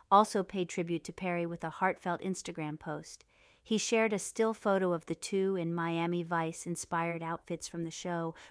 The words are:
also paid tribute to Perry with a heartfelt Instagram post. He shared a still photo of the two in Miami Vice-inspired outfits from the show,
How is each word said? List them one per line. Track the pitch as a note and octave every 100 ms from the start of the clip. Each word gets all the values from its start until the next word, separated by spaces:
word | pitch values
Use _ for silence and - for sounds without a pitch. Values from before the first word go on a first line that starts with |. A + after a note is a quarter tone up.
| -
also | G3 G#3+ G3+
paid | F#3+ G3+ E3+
tribute | - E3+ E3+
to | -
Perry | - F#3 F3 E3+
with | E3+
a | D#3+
heartfelt | - F#3+ F#3 F#3 F3
Instagram | F#3+ F3+ - E3+ D3+ D#3
post. | E3+ D3+ D#3+ - _ _ _ _ -
He | A3
shared | - A3+ A3
a | G3+
still | - - A3
photo | A3 G#3+ F#3+ F#3
of | E3+ -
the |
two | E3+ - G3 F#3+ F#3+
in | E3
Miami | E3+ E3+ E3 E3+ F3
Vice-inspired | E3 E3+ E3 E3 F3 E3 - E3+ E3+ E3+
outfits | E3 E3 - E3 -
from | E3+
the | E3
show, | - F3+ E3+ E3 - -